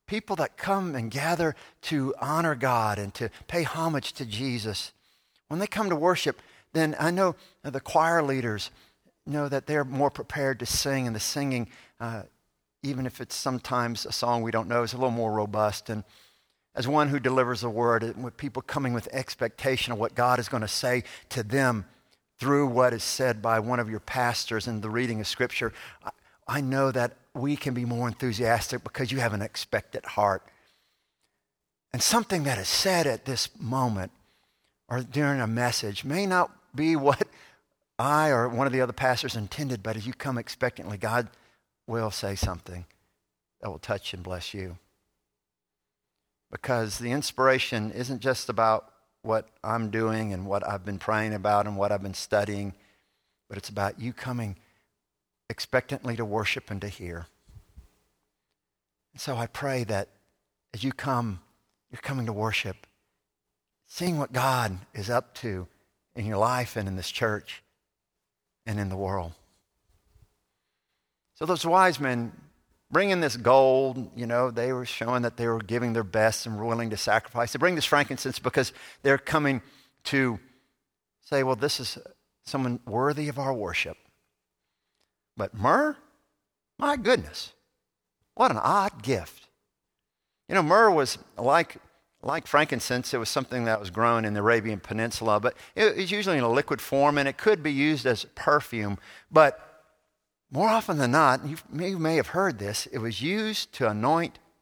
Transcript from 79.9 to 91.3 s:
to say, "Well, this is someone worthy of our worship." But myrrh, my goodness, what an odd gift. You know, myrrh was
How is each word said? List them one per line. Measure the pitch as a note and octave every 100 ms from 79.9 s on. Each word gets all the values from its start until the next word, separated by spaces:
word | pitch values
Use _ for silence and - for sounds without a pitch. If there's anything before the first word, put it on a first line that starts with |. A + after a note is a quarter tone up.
| _ -
to | C#3 B2+ G#2+ - _ _ _ _ _ _ _
say, | - C#3
"Well, | C3 A2+
this | D3 -
is | A#2 - - _ _ _
someone | - C#3 B2 A#2+ -
worthy | A2+ C#3+ D3 D3
of | C#3
our | C3+
worship." | B2 F2+ - E2 - _ _ _ _ _ _ _ _ _ _ _ _ _ -
But | G2
myrrh, | G2+ B2 A3 D4+ - _ _ _ _ _ _ _ -
my | C#4+ C#4+
goodness, | G#3 A#3+ D2+ - - - _ _ _ _ _ _ _
what | - B3
an | A#2
odd | C3 G3 F#3+ -
gift. | A#2 G#2+ D#2+ - - _ _ _ _ _ _ _ _ _ -
You | F#3
know, |
myrrh | D#3 G3+ A3+
was | D#3+ B2+ - -